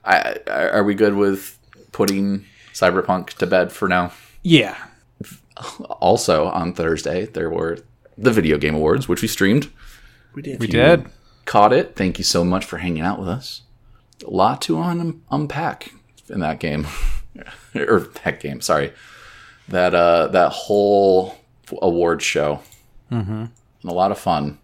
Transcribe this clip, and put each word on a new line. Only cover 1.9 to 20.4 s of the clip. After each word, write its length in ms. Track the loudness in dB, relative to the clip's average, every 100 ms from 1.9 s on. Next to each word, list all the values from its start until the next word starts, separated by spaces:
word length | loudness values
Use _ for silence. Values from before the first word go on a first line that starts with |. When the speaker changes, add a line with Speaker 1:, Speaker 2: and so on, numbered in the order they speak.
Speaker 1:
putting 540 | -2 0 0 -2 -4 -8 _ -18
Cyberpunk 640 | 0 2 2 0 -2 -4
to 120 | -6 0
bed 240 | 2 0
for 160 | -2 0
now? 260 | 0 0 -8 -20 -8
Speaker 2:
Yeah. 360 | 2 4 2 -8 -18 _ _ _ -20 -20 _ -16 -16 -16 -14 -2
Speaker 1:
Also 460 | 2 2 2 2 0
on 260 | -2 -4
Thursday, 540 | -4 -2 -2 -4 -4 -6
there 240 | -6 -6
were 280 | -4 -4 -6 _ _ _ 0
the 140 | 2
Video 240 | 2 2 0
Game 180 | 0
Awards, 340 | 0 0 0 0
which 140 | -2
we 60 | -2
streamed. 420 | 0 2 2 -2 -14 -20 -20 -20 _ _
Speaker 3:
We 80 | -16
did. 180 | -12 -8
Speaker 2:
We 80 | -2
Speaker 1:
If 60 |
you 60 | 4
Speaker 2:
did. 260 | 4 4 0 _ _ _
Speaker 1:
caught 280 | 0 4 6
it, 240 | 4 0 -4
thank 220 | -4 -2
you 60 |
so 200 | -2 0
much 200 | 2 0
for 140 | -4 -8
hanging 240 | -6 -4
out 160 | -4 -4
with 100 | -6
us. 340 | -6 -8 -18 _ _ _ _ _ _ -6
A 40 |
lot 320 | 0 2 0
to 160 | -2 -2
un-, 440 | -2 -4 -6 -8 _
unpack 600 | -4 -4 -6 -6 -8 -18 -20 _ _ -12
in 120 | -6
that 200 | -4 -4
game. 260 | -6 -4 -6
<laughs> 40 | -2 -2 -2 -4 -18 -20 -20 -10 -4
Or 240 | 2 2 0 -6
that 160 | -6 -6
game, 200 | -10 -8
sorry. 320 | 0 0 0 -8 -20 -20 -20 -20 -20 _ -6
That, 260 | 0 2
uh, 320 | 4 6 4 4
that 220 | 2